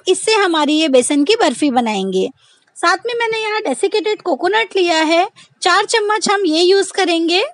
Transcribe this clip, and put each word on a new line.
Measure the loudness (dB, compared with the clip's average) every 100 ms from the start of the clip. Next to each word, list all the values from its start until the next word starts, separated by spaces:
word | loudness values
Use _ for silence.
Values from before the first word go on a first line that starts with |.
| 0
इससे | -2 0
हमारी | 0 2 0 0
ये | 2 4
बेसन | 2 2 0
की | 2 2
बर्फी | 2 0 0
बनाएंगे। | 0 -2 -4 -2 -2 -2 -6 _ _ _ -4
साथ | -2 -2 -4
में |
मैंने | -4 -4 -4
यहाँ | -4 -4
desiccated | -4 -2 -2 -2 -2 -4
coconut | -4 -2 -2 -2 -2 -2
लिया | 0 0
है, | 2 0 0 -6 -20 -4
चार | 0 2 2
चम्मच | 0 0 -2 0
हम | 0 0
ये | 2
यूज़ | 4 2 0
करेंगे। | -2 0 0 0 0 -2